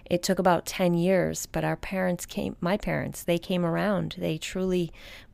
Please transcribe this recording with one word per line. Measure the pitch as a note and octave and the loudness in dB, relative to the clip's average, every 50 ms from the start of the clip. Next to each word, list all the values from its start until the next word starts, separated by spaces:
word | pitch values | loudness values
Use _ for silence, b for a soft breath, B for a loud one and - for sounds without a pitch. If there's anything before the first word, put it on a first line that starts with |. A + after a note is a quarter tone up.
| B | B
it | - F3 F3 - | -2 0 0 2
took | - F#3 F#3 | 2 0 4
about | F3+ F#3 F3 - - | 6 4 4 4 2
ten | - - - F#3+ F3 F3 | -4 -2 2 2 4 4
years, | E3+ E3+ F#3 F#3+ F3+ D#3+ D#3 D#3+ - - | 4 4 4 4 4 4 2 -2 -4 -8
but | - - D#3+ D#3 | -6 -4 -2 -2
our | D#3 D#3+ | -2 -2
parents | - - - G3 F#3+ F#3 F#3 F3 - - | -4 -6 -6 -4 -2 0 0 -2 -2 -6
came, | - - - - - - - | -8 -6 -6 -6 -6 -4 -4
my | E3+ E3+ G3+ | 0 0 0
parents, | G#3 - F3+ D#3 C#3+ D3 - - - - | 0 0 -2 -2 -2 -2 -4 -8 -6 -2
they | - F3 | 0 0
came | E3+ - - F#3 F3+ F3 | 0 0 -2 0 0 2
around. | E3 E3+ E3+ F3 G#3 G3 F3 E3 D#3+ - | 0 0 0 0 0 0 0 -2 -4 -6
They | F3+ F3+ E3+ D#3+ D#3 | -4 -4 -4 -2 -4
truly | - - - F#3 F#3 F#3 F3+ F3+ E3+ D#3+ B B B B B B B B | -6 -6 -4 -2 0 2 2 2 0 -2 B B B B B B B B